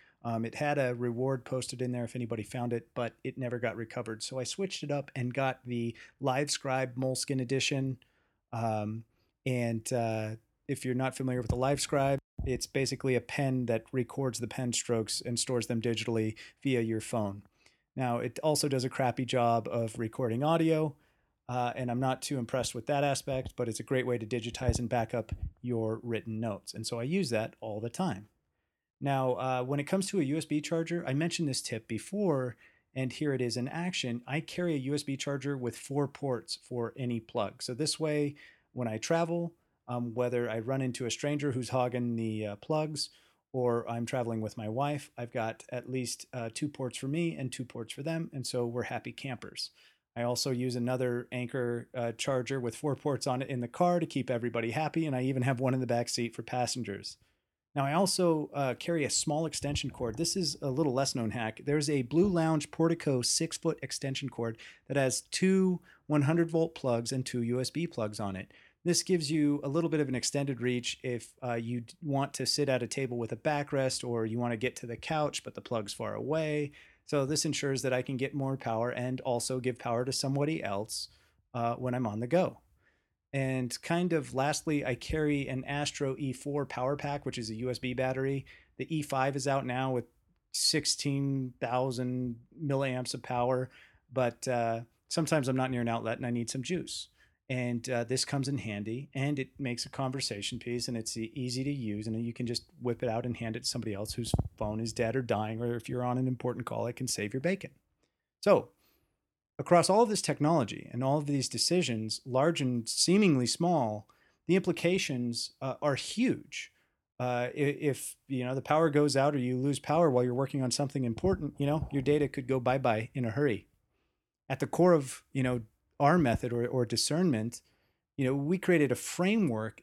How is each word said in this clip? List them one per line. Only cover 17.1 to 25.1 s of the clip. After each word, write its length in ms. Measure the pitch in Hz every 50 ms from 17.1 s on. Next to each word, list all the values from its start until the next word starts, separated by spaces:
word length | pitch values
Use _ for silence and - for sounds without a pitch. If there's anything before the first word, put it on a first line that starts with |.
| - 117 107 101 98 101 - _ _ _ - - _ _ _ _ -
Now, 220 | 131 131 123 120 117
it 220 | - 123 - -
also 260 | - 156 151 143 - 147
does 160 | 135 131 120
a 60 | 131
crappy 360 | - - 135 123 117 - 131
job 440 | 117 131 127 117 117 117 117 107 -
of 280 | - 117 117 110 - 123
recording 440 | 117 110 - - 131 113 113 120 143
audio, 520 | 156 165 165 165 160 160 156 156 156 143 - _ _ _ _ _ _ _ _ _ -
uh, 240 | 123 123 120 120 117
and 160 | - 131 123
I'm 80 | 120 123
not 220 | 131 131 131 127
too 180 | - - 147 131
impressed 340 | 117 110 - 131 117 - -
with 140 | 123 - -
that 160 | 147 139 143
aspect, 500 | 143 139 - - - 135 131 127 - -
but 140 | - 123 117
it's 100 | 107 -
a 40 | 113
great 240 | - 139 127 123 123
way 100 | 123 117
to 80 | 113
digitize 540 | 104 123 120 107 120 - - 131 123 117 -
and 100 | 120 107
back 240 | 117 117 113 -